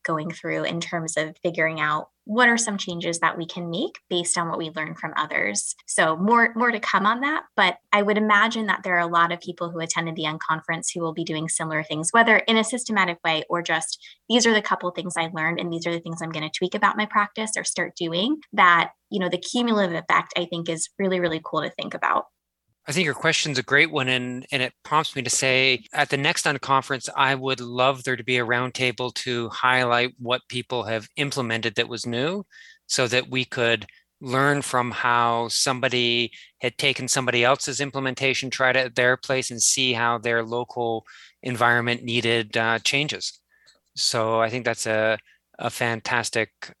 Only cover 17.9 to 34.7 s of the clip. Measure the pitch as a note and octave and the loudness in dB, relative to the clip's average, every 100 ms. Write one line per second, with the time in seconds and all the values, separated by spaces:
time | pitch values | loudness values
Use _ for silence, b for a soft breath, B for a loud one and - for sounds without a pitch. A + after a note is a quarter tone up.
17.9 | - E3+ E3+ A#3 D#4 - G3+ F3+ E3+ - | -4 -4 -2 0 -2 -2 4 6 6 2
18.9 | - _ G#3 F3+ F3+ - A#3+ A#3+ G#3+ F#3 | -4 _ -2 0 -2 -2 -2 0 2 2
19.9 | E3 E3+ F3+ - - F3 E3+ E3 D#3+ - | -2 0 0 0 -4 -4 -4 -4 -4 -6
20.9 | - F#3+ F#3 F3 D#3+ - D#3 - - F#3+ | -2 0 0 0 -2 -4 -4 -4 -6 -8
21.9 | - - - - _ _ _ _ _ - | -2 0 0 -2 _ _ _ _ _ -4
22.9 | D3 D#3+ B2+ D#3+ D#3 D#3 C3 - C#3+ D#3+ | 0 0 2 0 2 0 -2 2 4 4
23.9 | D3+ B2+ B2+ B2 B2 - C3+ B2+ - - | 2 0 0 -2 -8 -6 -4 -4 -6 0
24.9 | D3+ D#3 C#3 A2+ - C3 C3 C3 B2 - | 0 0 -4 -2 0 2 4 4 2 -2
25.9 | D3+ C#3+ C#3+ D3 F3 D#3+ C#3 - C3+ - | -2 0 2 0 0 0 -2 2 2 2
26.9 | C3 - - C3+ C3+ C3 B2+ A#2+ B2 C3 | -6 -4 0 2 2 0 -2 -4 2 2
27.9 | C3 C3 B2 A#2 B2+ A#2 A#2+ B2+ B2 B2+ | 2 -2 -4 0 0 2 0 -2 -2 -2
28.9 | G#2+ B2 - B2+ A#2+ A2+ - B2+ B2+ B2 | -2 -6 -6 -4 -4 -4 0 2 4 4
29.9 | A#2+ B2 A#2+ A#2+ B2+ - B2 - B2 G#2 | 2 0 -4 -4 -4 -4 -10 -6 -4 -2
30.9 | A2+ G#2 - C#3+ C#3 A#2 A2+ A2+ G#2 A2+ | -4 -4 -6 -4 -2 -2 -2 -2 -2 -2
31.9 | A#2 B2 A#2 D3 G3+ - B B B - | -4 -4 -2 -2 -4 -10 B B B -6
32.9 | - B2 B2 B2+ B2+ B2 C3 A#2 A2+ G#2 | 0 2 0 0 -4 -4 0 2 0 -2
33.9 | b _ _ C3+ C3 C#3+ C#3+ - | b _ _ -2 2 4 2 0